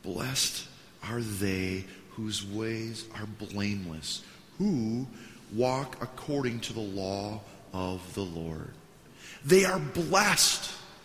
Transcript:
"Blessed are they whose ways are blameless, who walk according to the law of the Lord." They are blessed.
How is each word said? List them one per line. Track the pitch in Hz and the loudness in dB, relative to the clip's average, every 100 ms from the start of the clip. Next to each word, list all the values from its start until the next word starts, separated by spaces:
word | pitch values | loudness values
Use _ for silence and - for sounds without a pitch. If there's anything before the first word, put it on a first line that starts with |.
"Blessed | - 87 127 131 - - - - - - | -6 -4 -2 0 0 0 -8 -16 -20 -14
are | 95 117 | -6 -4
they | 110 101 101 95 92 92 95 - - | -2 0 0 2 0 -2 -6 -14 -14
whose | - 110 101 98 | -6 -4 -4 -4
ways | 104 110 113 110 110 - 104 | -4 -2 -2 -6 -8 -10 -10
are | 107 | -8
blameless, | 104 104 101 101 101 90 78 76 - - - - - | -8 -6 0 0 0 -2 -6 -6 -6 -8 -20 -20 0
who | 202 156 110 117 131 - - - - | 2 4 2 0 -2 -10 -16 -18 -8
walk | 107 127 131 139 - | 2 4 4 -2 -6
according | - - - 143 127 117 | -8 -8 -2 0 0 -2
to | 110 | -4
the | 110 | -4
law | 104 98 95 98 104 107 - - - | -4 -2 0 0 -2 -6 -10 -18 -8
of | 92 92 92 87 | -2 -2 -2 -6
the | 95 | -4
Lord." | 95 82 82 78 76 - - - - - - - | -4 -4 -4 -4 -8 -12 -20 -20 -20 -20 -18 -10
They | 139 185 190 | 8 8 8
are | 180 | 2
blessed. | 151 165 160 185 208 175 - - - - - - | 0 -2 4 6 8 8 6 4 -2 -10 -14 -20